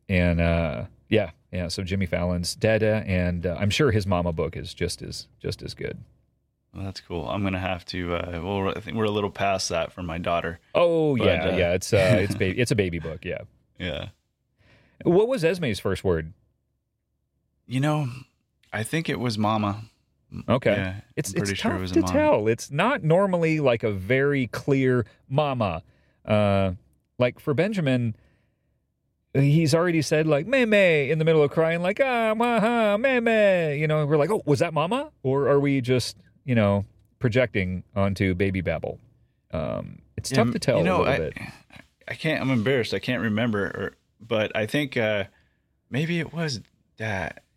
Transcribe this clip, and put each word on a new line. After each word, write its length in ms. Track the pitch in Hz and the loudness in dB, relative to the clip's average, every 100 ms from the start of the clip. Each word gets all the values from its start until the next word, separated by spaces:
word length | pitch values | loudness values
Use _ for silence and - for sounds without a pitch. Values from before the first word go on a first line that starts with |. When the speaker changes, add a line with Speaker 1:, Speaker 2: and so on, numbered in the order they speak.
| - | 0
Speaker 1:
and, 300 | 92 87 82 | 2 4 2
uh, 460 | 85 85 80 60 - _ - | 2 2 -2 -4 -10 _ 0
yeah, 220 | 107 90 - _ | 0 0 -8 _
yeah, 160 | 92 87 | -8 -6
so 160 | - | -8
Jimmy 220 | 90 95 92 | -4 -4 -2
Fallon's 500 | 87 87 87 87 - | -2 -2 -2 -4 -2
Dada, 480 | 110 110 107 107 - | 0 2 2 0 0
and, 380 | 90 90 87 90 | 0 0 -2 -4
uh, 100 | 85 | -2
I'm 100 | 101 | -2
sure 220 | - 147 | 2 2
his 140 | 107 95 | 2 0
Mama 260 | 87 87 | 0 -2
book 240 | 82 78 80 | -2 -4 -6
is 160 | 71 | -12
just 280 | - 87 - | -6 -6 -6
as, 260 | - - - _ | -12 -14 -16 _
just 220 | - - | -10 -8
as 100 | - | -12
good. 240 | - - - - _ _ _ _ _ _ | -10 -10 -12 -18 _ _ _ _ _ _
Speaker 2:
Well, 100 | 90 | -12
that's 160 | 95 - | -12 -12
cool. 280 | - 87 60 | -8 -6 -4
I'm 120 | 98 | -2
gonna 160 | 98 92 | -2 -2
have 260 | 95 87 - | -4 -6 -8
to, 300 | 90 87 85 | -8 -4 -4
uh, 260 | 87 87 | -4 -6
well, 300 | 90 101 98 - | -4 -2 -2 -4
I 40 | |
think 160 | 110 113 | -6 -4
we're 80 | 107 | -2
a 40 | |
little 180 | 104 101 | -2 -4
past 380 | - 98 95 - | -2 -2 -2 -2
that 240 | 85 80 | -4 -4
for 100 | - | -8
my 140 | 85 85 | -8 -6
daughter. 420 | 87 85 82 87 _ | -2 -2 -4 -8 _
Speaker 1:
Oh, 420 | - 175 165 156 127 | 2 2 2 2 2
Speaker 2:
But, 100 | 98 | 2
Speaker 1:
yeah, 200 | 80 80 | 2 0
Speaker 2:
uh, 100 | 90 | 0
Speaker 1:
yeah, 160 | 87 | 2
it's, 200 | 95 - | 0 2
uh, 240 | 104 92 90 | 4 6 4
Speaker 2:
<laughs> 20 | |
Speaker 1:
it's 140 | 98 - | 2 0
ba-, 240 | 95 92 | -2 0
it's 120 | 123 | 0
a 40 | 107 | 2
baby 240 | 92 82 | 0 -2
book, 240 | 80 78 | -8 -8
yeah. 180 | 90 - - _ _ - | -10 -10 -12 _ _ -10
Speaker 2:
Yeah. 300 | 87 71 - - _ _ _ _ _ _ _ - | -6 -6 -10 -16 _ _ _ _ _ _ _ -4
Speaker 1:
What 240 | 175 175 233 | 2 4 4
was 160 | 262 | 2
Esme's 360 | 160 190 143 95 | 0 0 -2 -2
first 240 | 101 92 | -2 -2
word? 300 | 98 82 80 - _ _ _ _ _ _ _ _ _ _ _ _ - | 0 -2 -4 -14 _ _ _ _ _ _ _ _ _ _ _ _ -6
Speaker 2:
You 140 | 127 | -2
know, 280 | 151 151 131 127 - _ _ _ _ | 0 0 -4 -8 -18 _ _ _ _
I 100 | 104 | -8
think 260 | 110 160 160 | -4 -4 -2
it 100 | 117 | -2
was 180 | 123 107 | -2 0
mama. 440 | 104 110 104 104 113 _ _ _ _ 92 - | 0 0 -2 -4 -10 _ _ _ _ -10 -2
Speaker 1:
Okay. 240 | 120 117 101 | 0 2 0
Speaker 2:
Yeah, 200 | 92 98 - - | -2 -8 -10 -8
Speaker 1:
It's, 140 | - | -6
Speaker 2:
I'm 60 | - | -4
pretty 140 | 101 | -4
Speaker 1:
it's 80 | 98 | -2
Speaker 2:
sure 100 | 226 | -2
it 20 | 185 | -2
Speaker 1:
tough 60 | |
Speaker 2:
was 100 | 92 | 0
a 20 | 330 | 0
Speaker 1:
to 60 | |
Speaker 2:
mama. 120 | - | 2
Speaker 1:
tell. 340 | 277 302 131 107 | 2 4 2 2
It's 240 | 117 - | -2 -4
not 320 | 143 220 277 | -2 0 0
normally, 560 | 156 170 196 180 160 156 | 2 2 2 2 0 2
like, 240 | 135 120 | 2 2
a 80 | 113 | 0
very 560 | 98 92 131 143 139 120 | -2 0 0 2 0 -2
clear 580 | - - 135 131 123 110 _ - | -4 0 2 4 2 -2 _ -4
mama. 520 | 135 147 127 101 80 - _ _ _ - | -2 0 0 -2 -4 -10 _ _ _ 0
Uh, 460 | 107 104 98 95 92 _ _ _ - | 2 4 2 0 -2 _ _ _ 0
like, 220 | 123 - | 0 0
for 140 | - | -2
Benjamin, 640 | 139 196 202 143 127 117 - _ _ _ _ _ _ _ _ _ _ _ | 0 0 0 0 0 0 -6 _ _ _ _ _ _ _ _ _ _ _
he's 400 | 131 139 156 160 160 | 2 4 4 4 2
already 260 | 180 165 | 2 0
said, 260 | 139 156 156 | 2 2 2
like, 200 | 143 190 | 0 2
"May 180 | 269 233 | 0 4
May" 440 | 208 185 151 135 | 4 6 4 2
in 100 | 156 | 2
the 60 | 160 | 4
middle 180 | 160 | 4
of 80 | 143 | 4
crying, 300 | 165 160 170 | 2 0 0
like, 180 | 175 214 | -2 0
"Ah, 300 | 262 240 220 220 | 0 2 0 0
ma, 240 | 240 233 | 0 2
ha, 380 | 214 240 214 208 | 2 2 2 2
May 220 | 269 254 | 2 2
May." 580 | 233 220 202 185 156 143 | 2 4 4 4 2 0
You 80 | 151 | 0
know, 180 | 156 147 | 2 2
we're 120 | 156 | 2
like, 120 | 147 | 2
"Oh, 120 | 220 - | 0 2
was 140 | 135 | 2
that 140 | 165 | 2
mama?" 380 | 156 170 247 302 - | 0 0 -2 -6 -6
Or 240 | 131 139 143 | -2 0 4
are 100 | 143 | 4
we 220 | 143 139 | 4 2
just, 360 | 123 127 - - _ _ | 2 0 0 -8 _ _
you 120 | - 120 | 0 2
know, 300 | 101 101 104 _ _ _ | 4 2 -2 _ _ _
projecting 640 | 123 120 123 104 92 92 - 101 | 0 2 2 0 -2 -4 -6 -2
onto 380 | 98 95 98 | 0 2 0
baby 280 | 90 98 95 | 2 0 0
babble? 380 | 90 78 - - - _ _ _ _ | -2 -4 -6 -10 -18 _ _ _ _
Um, 480 | 80 69 50 50 50 _ - | -6 -4 -6 -10 -16 _ -12
it's 140 | - | -2
Speaker 2:
Yeah, 60 | 135 | 2
Speaker 1:
tough 100 | 240 | 2
Speaker 2:
m-, 60 | |
Speaker 1:
to 60 | 226 | 0
tell 180 | - 110 | 0 2
Speaker 2:
you 40 | |
know, 140 | 180 175 | 2 2
Speaker 1:
a 20 | - | 2
little 80 | |
Speaker 2:
I, 40 | 139 | 0
Speaker 1:
bit. 200 | 76 - - - _ - _ _ - | -2 -8 -14 -18 _ -20 _ _ -14
Speaker 2:
I 60 | - | -6
can't, 260 | 160 147 | -4 -2
I'm 100 | 131 | 0
embarrassed. 420 | 123 107 135 107 | 0 0 0 -2
I 60 | 98 | -4
can't 220 | - 123 | -4 -2
remember, 400 | 113 107 120 104 95 | -2 0 0 0 -2
or, 280 | - 98 - _ _ | -4 -8 -10 _ _
but 360 | 113 113 104 - | -4 -2 0 -2
I 100 | 107 | -2
think, 320 | 147 143 127 | -2 -2 -2
uh, 280 | 110 104 95 _ _ _ _ _ _ | 0 -2 -4 _ _ _ _ _ _
maybe 300 | 120 160 170 | -4 -2 -4
it 140 | - | -4
was 280 | 160 156 117 - _ _ - | -6 -6 -6 -10 _ _ -10
dad. 420 | 110 95 82 - _ | -6 -4 -6 -10 _